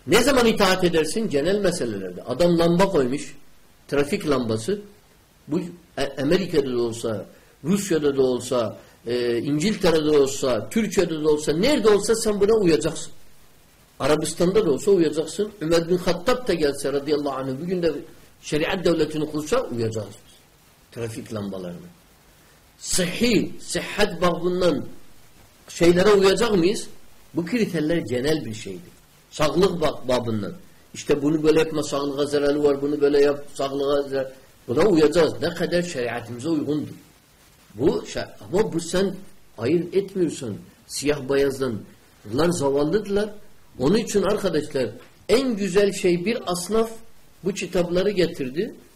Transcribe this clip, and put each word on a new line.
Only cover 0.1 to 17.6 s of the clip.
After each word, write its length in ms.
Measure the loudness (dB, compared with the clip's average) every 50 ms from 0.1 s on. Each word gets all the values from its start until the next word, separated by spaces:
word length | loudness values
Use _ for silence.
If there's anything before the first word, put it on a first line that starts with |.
| 2 4
zaman 240 | 4 4 4 4 4
itaat 380 | 4 4 4 4 4 4 4 2
edersin? 440 | 2 2 2 0 0 -2 -2 -2 0
Genel 300 | 0 0 0 0 0 0
meselelerde. 640 | 0 0 0 -2 -4 -4 -4 -6 -8 -10 -10 -10
Adam 360 | -8 -6 0 2 4 4 4 4
lamba 300 | 4 4 4 4 2 2
koymuş, 480 | 2 2 0 0 -2 -6 -8 -10 -16 -20 -20 -20 -20 -20 _ _ _ _ _ -4
trafik 420 | -2 0 0 0 -2 -2 0 0
lambası. 500 | 0 0 0 -2 -2 -2 -2 -4 -4 -4 -6 -12 -20 -20 _ _ _ _ _ _ _ _ _ -4
Bu, 120 | -4 -4 -4 -6 -10 -16 -20 _ _ -4
e, 240 | -4 -4 -4 -2
Amerika'da 500 | 0 2 2 2 0 0 0 0 0 0
da 100 | 0 -2
olsa, 440 | -2 -2 -2 -4 -4 -4 -4 -6 -8 -12 -18 -20 -20 -20 _ _ -2
Rusya'da 520 | -2 -2 0 0 0 0 2 2 2 2
da 60 | 4
olsa, 560 | 2 2 2 0 -2 -2 0 0 0 -2 -4 -10 -16 -20 -20 _ -8
e, 320 | -4 -2 -2 0 0 0 0
İngiltere'de 680 | 0 -2 -2 0 0 0 0 2 2 2 2 4 2
de 140 | 4 4 4
olsa, 500 | 4 2 0 -2 -2 -2 0 -2 -2 -2
Türkiye'de 500 | -2 -2 -2 0 0 0 0 0 -2 -2
de 80 | 0 0
olsa, 240 | 0 2 0 -2
nerede 360 | 0 0 2 2 2 4 4 4
olsa 260 | 4 4 2 0 0
sen 260 | 0 0 -2 0 2
buna 140 | 2 2 4
uyacaksın. 580 | 4 4 4 2 2 0 -2 -6 -6 -10 -14 -16 -18 -20 -20 -20 -20 -20 -20 _ _ _ _ _ _ _ _ _ -2
Arabistan'da 680 | 0 2 2 2 0 -2 -2 0 2 2 4 4 2
da 40 | 2
olsa 200 | 0 0 2 4
uyacaksın. 640 | 4 4 4 2 0 -2 -4 -4 -4 -4 -6 -6 -6 -6
Ömer 280 | -2 2 2 2 2 2
bin 80 | 0
Hattab 520 | 0 0 -2 -2 0 0 0 0 0 0 -2
da 60 | 0
gelse 380 | 2 0 0 0 -2 -4 -2
radıyallahu 400 | -2 -2 0 0 0 0 0 -2
anh 280 | -4 -4 -6 -6 -6 -6